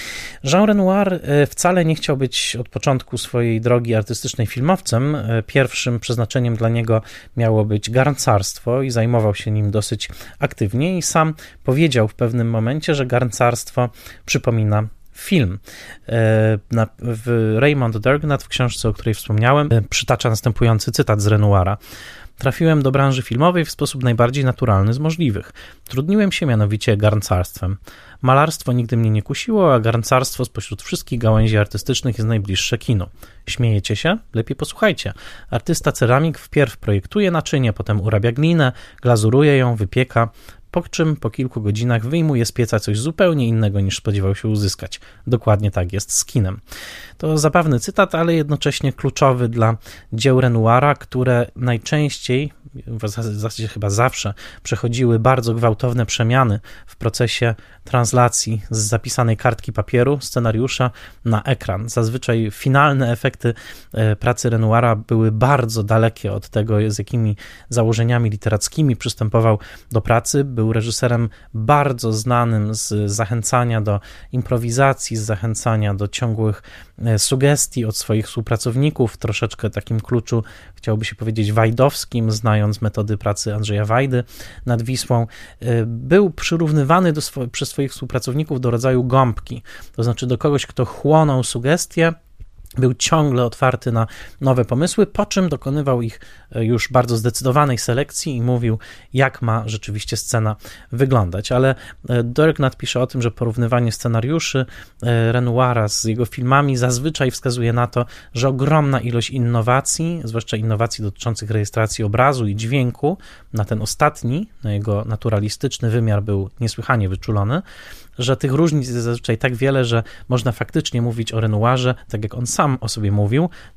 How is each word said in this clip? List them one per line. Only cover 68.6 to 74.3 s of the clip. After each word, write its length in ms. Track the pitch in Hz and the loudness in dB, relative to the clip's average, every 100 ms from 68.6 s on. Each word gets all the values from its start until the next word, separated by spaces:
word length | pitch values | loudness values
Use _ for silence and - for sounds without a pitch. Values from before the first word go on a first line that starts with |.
| - - 147 117 | -2 0 0 0
przystępował 640 | 120 - 110 117 113 107 - - - | -4 -4 0 4 4 2 -2 -20 -4
do 80 | 113 | -2
pracy. 440 | - 117 - 143 | 2 0 2 -2
Był 280 | 139 117 110 | 0 0 0
reżyserem 560 | 113 113 - 123 120 113 - - | 0 -2 -2 0 0 -2 -6 -12
bardzo 580 | 110 110 147 135 123 113 | -4 2 2 2 0 -2
znanym 640 | 110 113 120 117 110 107 | -2 0 2 2 0 0
z 360 | 110 - 104 104 | -4 -4 -2 -2
zachęcania 720 | 104 107 120 - 123 120 113 | -2 -2 -2 0 0 2 0
do 200 | 104 101 - - - | 0 -2 -4 -20 -6